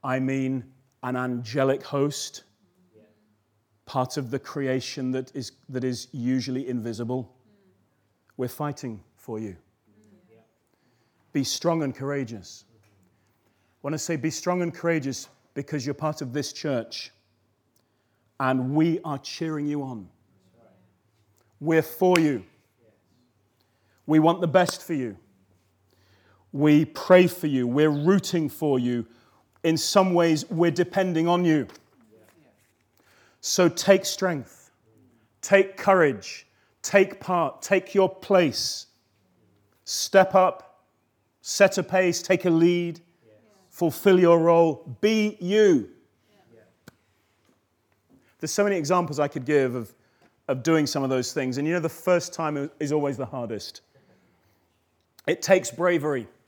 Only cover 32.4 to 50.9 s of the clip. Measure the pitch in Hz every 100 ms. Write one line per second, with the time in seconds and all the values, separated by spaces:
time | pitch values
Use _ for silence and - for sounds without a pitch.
32.4 | 143 _ _ _ _ _ _ _ _ _
33.4 | - - 180 170 - 190 190 - 185 156
34.4 | 117 - _ _ _ _ _ _ _ _
35.4 | - 196 190 - - 190 156 113 - -
36.4 | _ _ _ _ - 202 190 - - 180
37.4 | 156 - - 196 190 202 190 190 - 190
38.4 | 165 113 - - - _ _ _ _ _
39.4 | _ _ _ _ - - - 196 190 190
40.4 | 185 - - _ _ _ _ _ _ _
41.4 | - - 196 196 180 185 185 170 - 180
42.4 | 180 165 170 175 175 160 _ _ _ _
43.4 | _ _ _ - 170 - 202 185 175 170
44.4 | 165 170 165 151 - 120 214 220 214 -
45.4 | 180 208 214 156 98 - _ _ _ _
46.4 | _ 113 107 _ - _ _ _ _ _
47.4 | _ _ _ _ _ _ _ _ _ _
48.4 | 160 - 202 190 147 180 175 143 143 143
49.4 | 123 147 131 123 110 _ _ _ _ _
50.4 | - 131 123 160 147